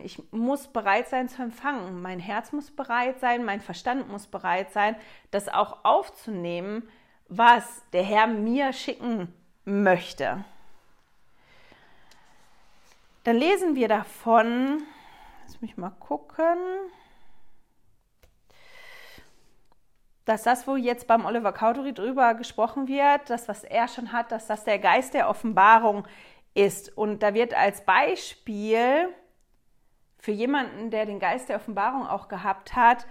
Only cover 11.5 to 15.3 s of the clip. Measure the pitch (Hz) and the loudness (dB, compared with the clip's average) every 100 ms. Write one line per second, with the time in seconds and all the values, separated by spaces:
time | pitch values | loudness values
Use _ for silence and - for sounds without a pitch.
11.5 | - - - _ - - - - - - | -20 -20 -20 _ -20 -20 -20 -20 -20 -20
12.5 | - - - - _ _ _ 233 233 320 | -20 -20 -20 -20 _ _ _ 0 2 4
13.5 | 392 359 262 220 214 - - 233 233 226 | 2 2 2 2 0 -2 -8 4 4 4
14.5 | 240 269 302 294 - - - - | 0 -2 -2 -6 -16 -20 -20 -20